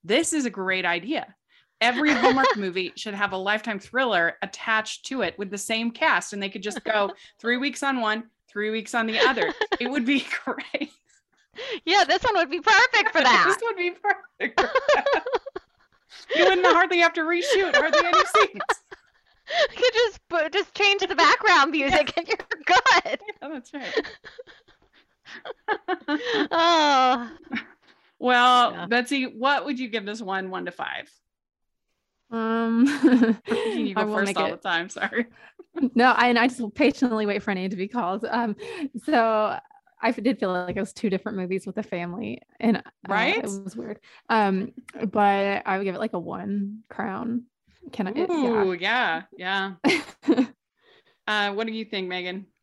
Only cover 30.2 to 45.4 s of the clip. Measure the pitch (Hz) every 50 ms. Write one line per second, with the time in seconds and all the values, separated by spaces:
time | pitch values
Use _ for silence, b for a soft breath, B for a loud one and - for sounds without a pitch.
30.2 | 233 185 190 190 190 185 185 180 180 175 175 - - - 69 - - _ _ _
31.2 | _ _ _ _ _ _ _ _ _ _ _ _ _ _ _ _ _ _ _ _
32.2 | _ _ 233 226 226 226 226 226 233 226 226 233 240 277 294 285 262 262 254 247
33.2 | 233 226 220 - _ - - - 466 453 415 330 - 202 190 214 214 214 208 196
34.2 | 196 196 196 185 160 160 165 175 - 196 170 165 170 196 - - - 214 - 233
35.2 | 240 - b b b b b b - _ _ 339 294 247 - 226 240 254 233 -
36.2 | 240 247 240 233 233 262 247 - 240 208 - - 311 320 277 - 277 247 220 214
37.2 | 214 202 202 202 196 - 196 185 185 190 196 185 190 208 - 247 202 175 190 202
38.2 | 226 - 226 233 233 226 208 B 427 466 453 370 311 262 _ 226 - - 311 247
39.2 | 226 226 220 214 214 208 - - _ _ _ - _ _ _ _ - 233 247 240
40.2 | 202 247 247 - - 190 180 180 180 180 180 196 196 - - - - 208 185 185
41.2 | - 214 208 190 180 175 185 190 - 196 180 - 208 - - 175 170 175 175 202
42.2 | 220 208 - - _ _ _ _ - 220 226 - - - _ _ - 180 196 214
43.2 | 226 285 392 466 - 208 196 196 196 190 190 233 247 220 208 - b b b b
44.2 | b - 233 226 208 196 190 190 202 247 - - - - - - - 196 - 214
45.2 | 202 202 196 196